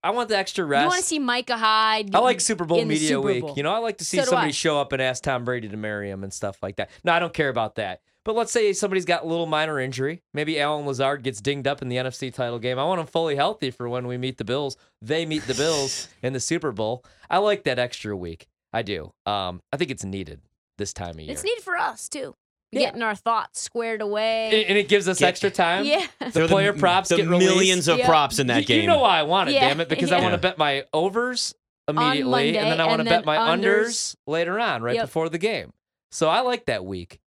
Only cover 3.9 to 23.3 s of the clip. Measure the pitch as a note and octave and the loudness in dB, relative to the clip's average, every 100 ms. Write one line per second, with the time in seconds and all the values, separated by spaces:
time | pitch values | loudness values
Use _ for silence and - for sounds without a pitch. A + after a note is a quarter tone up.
3.9 | A3 D#3 - C4 B3+ F3 C3 E3 D3 C#3 | -6 -2 0 2 2 2 0 2 2 0
4.9 | C3+ C3 B2+ - B2+ B2 B2 A2 G#2 G#2+ | 0 0 -2 -2 -2 -2 -4 -4 -8 -6
5.9 | G#2 G2+ G2 G2 - G2+ G2 G2 G2+ G2 | -6 -6 -8 -10 -8 -8 -6 -10 -6 -10
6.9 | - - E3+ E3+ E3 D3 A#2+ A2 - G2+ | -4 0 2 0 -2 -2 0 -4 -4 -8
7.9 | F2+ _ _ - A3+ A3+ A#3+ G#3 G3 G3+ | -8 _ _ -4 -2 0 0 0 0 0
8.9 | F#3+ F3+ E3+ E3 E3 E3 D#3 D#3 D3+ C3 | -2 0 -2 0 -4 0 0 0 -2 -4
9.9 | B2 C3+ E3+ _ C#3+ D3+ D#3 C#3+ D3+ C#3+ | -4 -4 -6 _ -6 -4 0 0 -2 -4
10.9 | B2+ C3+ C#3+ B2+ A#2 C#3 C#3+ C3 C#3 B2+ | -2 -2 -2 -6 -6 -4 -2 -2 -4 -4
11.9 | B2 B2+ B2+ C3+ A#2+ B2 A#2+ B2 B2+ D3+ | -4 -4 -8 -10 -6 -6 -4 -4 -2 -2
12.9 | F#3 D#3 E3 E3 C#3 D#3+ G#3+ C3+ B2 A#2+ | -2 -2 -2 0 0 0 -2 -6 -6 -6
13.9 | B2 B2 B2 B2+ C3 G2+ C3 C#3+ - _ | -6 -6 -6 -6 -6 -4 -4 -4 -8 _
14.9 | _ A2 D#3 D#3+ D#3 A2+ A#2+ D3+ D#3 C3+ | _ -4 -4 -2 -6 -4 -2 0 0 -2
15.9 | - - _ B2+ C3+ - E3 D3+ G#2+ G#2+ | -4 -10 _ -6 -4 -4 -4 -4 -4 -4
16.9 | B2 _ _ - F3 G#3 G3+ D3+ B2 B2 | -4 _ _ -2 0 2 0 0 -2 -2
17.9 | - G#2+ G2 F2 E2 - _ _ A2+ G2+ | -4 -8 -8 -8 -12 -18 _ _ -6 -4
18.9 | F#2 D2+ _ - G#2 F#2 F2 _ C#3 D#3 | -6 -8 _ -4 -4 -4 -8 _ -6 -4
19.9 | B2+ G2 G2 E2 C#2+ _ _ _ - G2+ | -4 -8 -8 -10 -14 _ _ _ -10 -10
20.9 | - F2 D#2+ D#2 D4+ G4 A#4 F#4+ F4 C#4 | -8 -10 -10 -12 -8 -4 -4 -4 -2 -2
21.9 | A#3 - G3 C#3+ - _ _ _ A#3+ C4 | -6 -12 -10 -12 -14 _ _ _ -2 0
22.9 | A3+ A3+ G#3 - | 0 -4 -2 -2